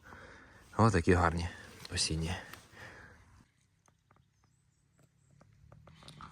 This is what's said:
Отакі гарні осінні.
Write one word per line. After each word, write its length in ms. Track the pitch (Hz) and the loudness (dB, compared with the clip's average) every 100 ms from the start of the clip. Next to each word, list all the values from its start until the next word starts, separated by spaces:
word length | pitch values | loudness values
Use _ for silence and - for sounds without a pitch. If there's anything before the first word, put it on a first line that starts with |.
| - - - - - - - - | -14 -20 -20 -20 -20 -20 -4 4
Отакі 380 | 110 92 92 | 6 6 6
гарні 340 | 87 85 85 82 - - - - | 6 6 2 -2 -6 -16 -16 -6
осінні. 420 | 87 - 80 80 90 - - - - - - - - - - - _ _ _ _ _ _ _ _ _ _ _ _ _ _ _ _ _ _ - - - - - - - - - - | -2 -2 0 -2 -6 -10 -18 -20 -20 -18 -18 -20 -20 -20 -20 -20 _ _ _ _ _ _ _ _ _ _ _ _ _ _ _ _ _ _ -20 -20 -20 -20 -20 -20 -20 -20 -18 -18